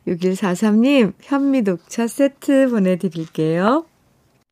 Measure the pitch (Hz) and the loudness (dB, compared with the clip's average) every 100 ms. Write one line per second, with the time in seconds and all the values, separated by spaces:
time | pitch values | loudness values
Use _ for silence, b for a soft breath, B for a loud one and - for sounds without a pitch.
0 | - 170 185 190 190 180 214 214 254 277 | -8 -4 -2 -2 -4 -2 2 2 4 4
1 | 196 - - 277 277 269 202 170 - - | 2 -2 -6 -2 0 0 0 -4 -8 -6
2 | 233 - 277 - - 269 262 226 185 180 | -6 0 -2 0 0 2 2 2 0 0
3 | 190 165 160 - 156 170 202 302 320 _ | -4 -8 -10 -4 -2 0 0 0 -4 _
4 | _ _ _ _ _ | _ _ _ _ _